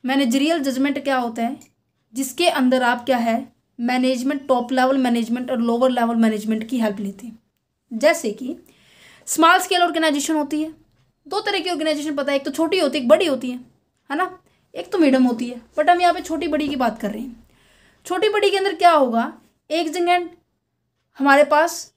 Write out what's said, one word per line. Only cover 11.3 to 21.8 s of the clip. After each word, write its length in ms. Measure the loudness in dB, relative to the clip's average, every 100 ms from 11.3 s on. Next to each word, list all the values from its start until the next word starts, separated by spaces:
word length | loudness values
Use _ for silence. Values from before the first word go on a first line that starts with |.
| -6
तरह 180 | -2 -2
की 100 | -2
ऑर्गेनाइजेशन 460 | -2 -2 -2 -2 -4
पता 160 | -2
है, 40 | -2
एक 100 | -4
तो 60 |
छोटी 280 | -2 0 2
होती 180 | 0 0
है, 60 |
एक 60 | 2
बड़ी 160 | 2 2
होती 240 | -2 -6
है, 80 | -10 -14 _ _ _ _
है 60 | -4
ना, 220 | -4 -6 _ _ _ -14
एक 160 | -6
तो 60 | 2
मीडियम 260 | 4 4
होती 240 | 2 0 -6
है, 140 | -10 -10 -2
but 100 | 2
हम 120 | 4
यहाँ 120 | 4
पे 80 | 0
छोटी 260 | -4 -4 -2
बड़ी 200 | -2 -2
की 80 | 0
बात 240 | -2 -2
कर 120 | -8
रहे 100 | -8
हैं। 260 | -12 -14 _ _ _ _ _ _ -6
छोटी 240 | -2 0
बड़ी 220 | 2 2
के 60 | 2
अंदर 180 | -2 4
क्या 160 | 4
होगा, 420 | 6 4 0 -4 -8 _ _ _
एक 200 | -4 -4
जगह 380 | -2 0 0 -2 -14 _ _ _ _ _ _ _ -2
हमारे 240 | 4 4
पास 500 | 6 4 2 -2